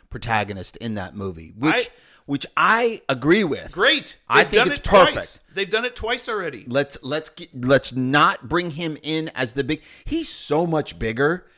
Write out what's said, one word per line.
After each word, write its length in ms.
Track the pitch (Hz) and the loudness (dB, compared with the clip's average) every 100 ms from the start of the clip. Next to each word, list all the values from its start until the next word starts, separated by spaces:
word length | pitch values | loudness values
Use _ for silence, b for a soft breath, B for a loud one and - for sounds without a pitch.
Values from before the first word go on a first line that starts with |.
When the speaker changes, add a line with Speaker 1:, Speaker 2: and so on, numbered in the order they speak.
| b | b
Speaker 1:
protagonist 640 | - - 110 101 95 90 - | -10 -2 0 -2 -6 -12 -10
in 180 | 117 107 | -8 -6
that 200 | 92 104 | -8 -8
movie, 380 | 98 82 80 95 | -8 -8 -14 -4
which, 160 | 147 | 0
Speaker 2:
I 140 | 226 - - B B B | 0 -2 -10 B B B
Speaker 1:
which 200 | 143 - - | -8 -4 2
I 440 | 175 226 240 220 - | 4 4 2 -2 -4
agree 380 | 127 139 202 180 | 0 4 4 4
with. 260 | 107 - | -2 -6
Speaker 2:
Great. 460 | 165 247 302 - - - | 0 2 2 -2 -12 2
Speaker 1:
I 160 | 135 | 4
Speaker 2:
They've 80 | 175 | 4
Speaker 1:
think 80 | 208 | 4
Speaker 2:
done 40 | 262 | 2
Speaker 1:
it's 80 | 285 | 0
Speaker 2:
it 40 | |
twice. 300 | - 202 175 113 | 6 8 8 4
Speaker 1:
perfect. 400 | - - _ 190 | -6 -12 _ -6
Speaker 2:
They've 140 | 190 | -2
done 160 | 220 240 | -2 -2
it 100 | 240 | -6
twice 320 | 214 247 254 | -6 -6 -4
already. 360 | 214 165 101 123 | -4 -6 -8 -4
Speaker 1:
Let's, 300 | 131 143 - | -2 -2 -4
let's 280 | 131 151 - | -6 -6 -6
get, 200 | - 175 131 123 | -16 -16 -4 4
let's 280 | 135 - 123 | 4 2 -4
not 520 | 127 147 170 - 117 | 2 4 4 2 -2
bring 220 | 170 175 | -2 -2
him 260 | 147 170 151 | -6 -6 -6
in 280 | 147 160 156 | -4 -4 -4
as 240 | - 123 | -4 -4
the 100 | 123 | -2
big, 180 | 131 156 B B B | -4 -4 B B B
he's 220 | - - | -4 -4
so 400 | - - 147 175 | -4 -2 0 2
much 320 | 160 - 85 | 0 -2 -4
bigger 480 | 113 117 143 175 - | -4 0 0 0 -8